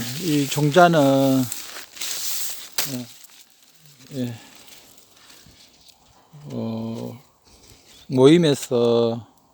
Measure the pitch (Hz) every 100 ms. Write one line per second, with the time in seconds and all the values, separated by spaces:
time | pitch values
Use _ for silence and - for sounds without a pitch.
0 | 117 139 175 147 135 147 147 165 175 165
1 | 139 135 135 131 120 - - - - -
2 | - - - - - - - - 143 127
3 | 117 - - - - _ _ _ - -
4 | 135 139 120 113 - - - - - -
5 | _ _ - - - - - _ - _
6 | _ _ _ 151 147 123 113 113 113 117
7 | 120 117 - _ _ - - - - -
8 | - 127 135 175 156 135 - 120 117 117
9 | 117 117 - _ _